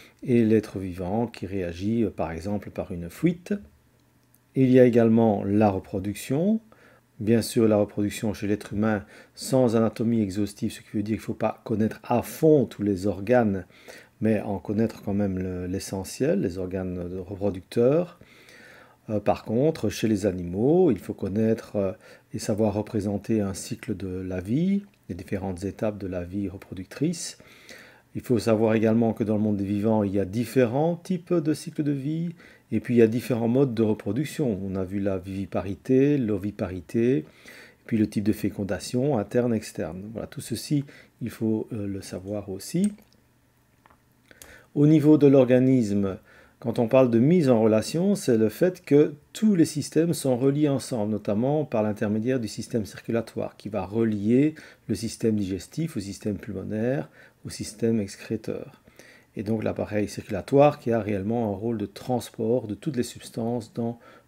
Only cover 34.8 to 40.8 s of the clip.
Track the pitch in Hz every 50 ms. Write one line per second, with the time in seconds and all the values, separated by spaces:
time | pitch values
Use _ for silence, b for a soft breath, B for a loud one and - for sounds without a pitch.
34.8 | 95 87 98 101 98 101 95 95 87 98 95 98 95 - - 104 92 98 95 -
35.8 | - - 131 131 139 143 147 143 123 107 107 92 98 104 101 - 107 90 92 90
36.8 | 82 - - 117 117 120 135 151 151 B B B B B B B B B B B
37.8 | _ - 117 107 107 104 - 113 101 110 101 - - 101 - - 101 92 95 87
38.8 | - - - 123 127 147 139 110 101 - - 123 120 123 113 107 - - - -
39.8 | 98 78 87 92 98 107 120 - - - - - - - 120 104 - - 151 143